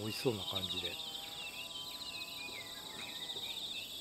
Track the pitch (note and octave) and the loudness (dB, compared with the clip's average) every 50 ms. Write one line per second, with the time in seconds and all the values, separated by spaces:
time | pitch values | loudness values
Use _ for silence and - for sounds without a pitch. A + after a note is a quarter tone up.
0 | G#2 A2 - - - C3+ A2+ G2 F#2 - G2+ G2 F#2+ F2+ - - F#2 F2+ - - | 2 2 2 6 6 6 6 6 2 2 2 2 2 2 2 2 2 0 0 0
1 | - - - - - - - - - - - - - - - - - - - - | -2 -2 -2 -4 -4 -4 -4 -2 -4 -2 -2 -2 -4 -2 -2 -2 -2 -2 -2 -2
2 | - - - - - - - - C6+ C6+ - C6+ B5 - - - - - - - | -2 -2 -2 -2 -2 -2 -2 -2 -2 -2 -2 -2 -4 -4 -4 -4 -4 -4 -4 -4
3 | - - - - - - - - - - - - - - - - - - - - | -4 -2 -2 -2 0 0 0 0 0 0 2 2 2 2 2 0 0 0 -2 -2